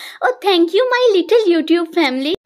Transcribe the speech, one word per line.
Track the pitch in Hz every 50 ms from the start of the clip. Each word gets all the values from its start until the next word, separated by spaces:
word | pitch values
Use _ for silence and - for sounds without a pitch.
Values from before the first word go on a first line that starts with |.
| - - - - -
और | 440 494 - -
thank | 392 381 339 339 339 349
you | 392 508
my | 508 494 480 508 494 403
little | 370 330 339 427 480 440 370
YouTube | 339 330 294 320 320 349 339 330 330
family। | 349 320 269 254 262 269 294 359 - _